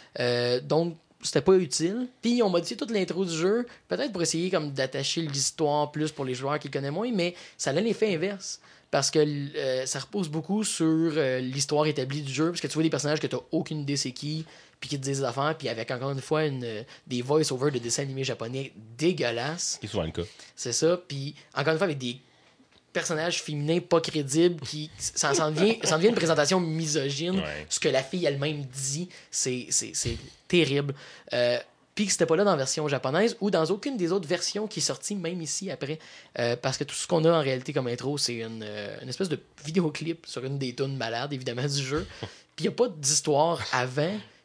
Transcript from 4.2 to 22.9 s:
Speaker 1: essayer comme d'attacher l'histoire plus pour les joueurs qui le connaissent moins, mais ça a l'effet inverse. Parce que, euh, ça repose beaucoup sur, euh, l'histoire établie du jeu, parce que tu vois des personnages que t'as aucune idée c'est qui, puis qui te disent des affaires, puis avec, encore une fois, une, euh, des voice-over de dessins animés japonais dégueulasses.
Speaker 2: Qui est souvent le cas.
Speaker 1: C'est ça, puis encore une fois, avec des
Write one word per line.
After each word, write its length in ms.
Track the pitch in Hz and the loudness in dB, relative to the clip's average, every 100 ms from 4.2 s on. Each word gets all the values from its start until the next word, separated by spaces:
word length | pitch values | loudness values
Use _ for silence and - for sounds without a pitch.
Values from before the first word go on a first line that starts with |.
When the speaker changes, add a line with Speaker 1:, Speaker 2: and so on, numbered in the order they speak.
Speaker 1:
essayer 280 | 160 165 180 | 0 0 2
comme 220 | 180 147 | 0 0
d'attacher 500 | 139 135 139 139 170 | -2 -2 -2 -2 -2
l'histoire 680 | 160 139 135 - 147 147 143 | -2 -2 -2 0 2 2 0
plus 180 | 151 156 | 0 -4
pour 120 | 147 | -2
les 100 | 131 | -4
joueurs 240 | 123 139 151 | -2 -2 -2
qui 100 | 147 | -4
le 40 | |
connaissent 200 | 139 139 | -4 -4
moins, 180 | 160 247 | -2 -2
mais 220 | 208 175 175 - - | 0 0 -2 -14 -6
ça 140 | - | 0
a 40 | |
l'effet 400 | 147 226 - 220 | 2 2 2 2
inverse. 460 | 165 190 196 - - - - - | 2 -2 -4 -10 -12 -16 -20 0
Parce 180 | 143 139 | 2 4
que, 80 | 156 151 143 143 151 | 4 4 2 -4 -4
euh, 300 | 135 127 135 | -2 -2 -2
ça 140 | 139 | -6
repose 280 | - 202 160 | -4 -4 -2
beaucoup 360 | 160 151 208 | -2 0 0
sur, 480 | 208 - 160 160 165 156 | 0 2 4 4 2 2
euh, 220 | 135 127 | 2 0
l'histoire 460 | 127 139 139 151 151 | -2 -2 0 2 2
établie 340 | 143 131 143 | 2 -2 -4
du 100 | 139 | -4
jeu, 180 | 131 160 | 0 0
parce 100 | 170 | 0
que 60 | 139 | -4
tu 80 | |
vois 80 | 151 | 2
des 80 | 160 | 2
personnages 300 | 143 147 151 | 2 0 0
que 60 | 151 | 0
t'as 120 | 151 - | -4 -2
aucune 300 | 160 143 156 | -2 -2 -4
idée 160 | 139 143 | -2 -2
c'est 160 | 131 | -2
qui, 320 | - 147 156 156 - - - | -6 -6 -6 -8 -14 -20 -14
puis 100 | 127 | -8
qui 80 | 143 | -6
te 40 | |
disent 160 | 135 135 | -2 -2
des 40 | |
affaires, 320 | 131 123 147 160 | -2 0 0 0
puis 140 | 123 | -4
avec, 200 | 113 117 | -4 -4
encore 200 | 127 139 | -4 -4
une 100 | 135 | -4
fois, 240 | - 156 | 0 0
une, 180 | 156 131 | 0 -2
euh, 200 | 117 107 123 - - | -6 -8 -10 -14 -6
des 160 | 123 | -4
voice-over 480 | 131 151 151 127 143 | 2 4 4 0 0
de 80 | 123 | 0
dessins 240 | 117 127 | -2 -2
animés 220 | 139 135 | -2 -4
japonais 460 | 131 113 113 131 135 98 110 117 | -4 -4 -6 -8 -8 -14 -16 0
dégueulasses. 800 | 165 156 123 117 139 170 - - | 2 2 0 0 -2 -2 -4 -4
Speaker 2:
Qui 60 | 107 | -4
est 20 | |
souvent 140 | 101 | -2
le 60 | 82 | -2
cas. 120 | 85 85 - - | -2 -6 -8 -20
Speaker 1:
C'est 200 | - 123 | -8 -4
ça, 260 | 117 160 180 - | 2 2 2 -2
puis 260 | 143 139 - - | -8 -8 -10 -8
encore 180 | 131 143 | -2 2
une 60 | 160 | 2
fois, 80 | 190 | 2
avec 100 | 139 | 0
des 200 | 123 - _ _ _ _ _ _ _ | -4 -6 _ _ _ _ _ _ _